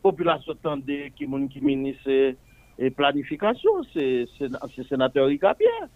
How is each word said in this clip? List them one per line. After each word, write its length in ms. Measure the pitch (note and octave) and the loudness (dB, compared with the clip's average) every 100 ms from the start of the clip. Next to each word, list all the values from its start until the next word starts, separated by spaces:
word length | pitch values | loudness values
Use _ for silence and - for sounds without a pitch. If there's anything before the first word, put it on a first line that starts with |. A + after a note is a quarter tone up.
Popilasyon 580 | G3 E3 E3+ D#3 - D3+ | 2 2 0 0 -4 -6
tande 460 | D#3+ C#3+ C3 C#3+ C#3+ - | -6 -4 -6 -6 -8 -10
ki 120 | C#3 | -6
moun 160 | C#3 C#3 | -4 -4
ki 80 | C3+ | -2
minis, 400 | C#3 C3+ C#3 C3+ C3+ | 0 0 -2 -6 0
e, 240 | C3+ C3+ B2+ _ - _ - | 2 2 0 _ -20 _ -4
e 100 | C3 B2+ | -2 2
planifikasyon, 880 | C#3+ C#3+ - D3 G#3 B3 G#4 G4 C4+ | 0 0 -6 -2 -2 2 2 0 -4
se, 140 | E3+ C3+ B2+ A#2+ - | -2 0 0 -2 -6
se, 100 | C3+ B2 C#3 | -8 -6 -10
se 140 | - B2+ | -12 -6
senatè 360 | C3+ C3 C#3+ C3+ | 0 2 4 2
Ricard 320 | C#3+ F#3+ - | 4 0 4
Pierre. 300 | A4+ A#4 E4 | 2 0 -10